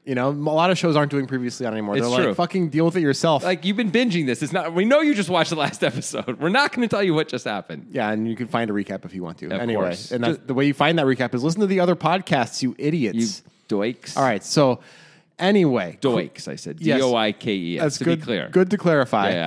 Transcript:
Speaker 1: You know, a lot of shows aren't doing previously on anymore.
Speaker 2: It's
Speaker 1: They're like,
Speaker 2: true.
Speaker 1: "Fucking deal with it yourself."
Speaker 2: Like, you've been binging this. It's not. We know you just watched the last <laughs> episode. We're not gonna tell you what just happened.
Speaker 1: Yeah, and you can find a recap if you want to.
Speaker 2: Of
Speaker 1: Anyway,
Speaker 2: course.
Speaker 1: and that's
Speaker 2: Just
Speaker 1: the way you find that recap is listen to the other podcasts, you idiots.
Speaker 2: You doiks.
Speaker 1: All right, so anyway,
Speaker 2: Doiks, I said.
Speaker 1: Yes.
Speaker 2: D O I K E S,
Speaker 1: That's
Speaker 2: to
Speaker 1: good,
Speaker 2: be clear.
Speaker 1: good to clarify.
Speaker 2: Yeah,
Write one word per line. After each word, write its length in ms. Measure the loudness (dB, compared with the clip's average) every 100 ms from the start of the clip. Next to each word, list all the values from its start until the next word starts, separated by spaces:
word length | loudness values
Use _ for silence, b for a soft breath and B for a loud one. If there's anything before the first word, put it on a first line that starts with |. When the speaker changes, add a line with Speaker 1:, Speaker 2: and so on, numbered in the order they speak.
| -6
Speaker 1:
You 80 |
know, 160 | -2 -2
a 20 |
lot 380 | -2 0 2 2
of 80 | 2
shows 180 | 2 2
aren't 140 | 2
doing 160 | 0 -2
previously 400 | -4 -4 -4 -4
on 80 |
anymore. 200 | -4 -2 0
Speaker 2:
It's 60 | 2
Speaker 1:
They're 40 |
like, 140 | 2
Speaker 2:
true. 100 | 2
Speaker 1:
"Fucking 360 | 0 -2 0 -2
deal 160 | 0 0
with 100 | 2
it 60 |
yourself." 420 | 0 2 2 2
Speaker 2:
Like, 220 | 0 -2 -2
you've 100 | -2
been 160 | 0
binging 320 | 2 2 2
this. 180 | 0 -2
It's 100 | -2
not. 200 | -4 -2
We 140 | 0 4
know 160 | 4
you 120 | 4
just 140 | 2 0
watched 220 | 2 2
the 60 | 0
last 280 | -2 0
<laughs> 0 |
episode. 560 | -2 -2 -6 -6 -6 -4
We're 80 | 0
not 240 | 2 2
gonna 160 | 0 -2
tell 140 | 0
you 100 | 2
what 160 | 0 0
just 160 | -4
happened. 440 | -4 -6 -6 -12 -8
Speaker 1:
Yeah, 180 | -2 0
and 160 | 0 -2
you 80 |
can 140 | -4 -4
find 220 | -2 0
a 20 |
recap 320 | -2 -4 -8
if 100 | -10
you 80 | -10
want 160 | -10 -10
to. 80 | -8
Speaker 2:
Of 60 |
Speaker 1:
Anyway, 320 | -4 -2 0
Speaker 2:
course. 260 | -2 -4 -6
Speaker 1:
and 140 | -2
that's 120 | -2 -2
Speaker 2:
Just 80 | -4
Speaker 1:
the 60 |
way 100 | 0 0
you 60 |
find 260 | 2 2 4
that 60 |
recap 300 | 2 2 0
is 100 | -2
listen 160 | -2 0
to 60 | 0
the 140 | 2
other 140 | 2
podcasts, 680 | 2 0 0 0 -2 -2 -2
you 120 | -4 -2
idiots. 640 | -2 0 0 0 -2 -4
Speaker 2:
You 320 | -14 _ -4 -2
doiks. 400 | -2 -4 -8 0
Speaker 1:
All 80 |
right, 180 | 0 0
so 380 | 0 4 4 2 B B B B B -2
anyway, 600 | 2 4 4 2 -2 -2
Speaker 2:
Doiks, 480 | 0 0 -2 -8 -12
I 80 | -12
said. 240 | -10 -6
Speaker 1:
Yes. 180 | 0 2
Speaker 2:
D 40 |
O 100 | 2
I 180 | 2 0
K 200 | -2 -4
E 220 | -4 -4 -2
S, 40 |
Speaker 1:
That's 160 | -2 -2
Speaker 2:
to 60 |
Speaker 1:
good, 160 | -2 -2
Speaker 2:
be 40 |
clear. 240 | -2 -4 0
Speaker 1:
good 200 | 2 2
to 80 | 2
clarify. 500 | 2 4 4 2 2
Speaker 2:
Yeah, 60 | 0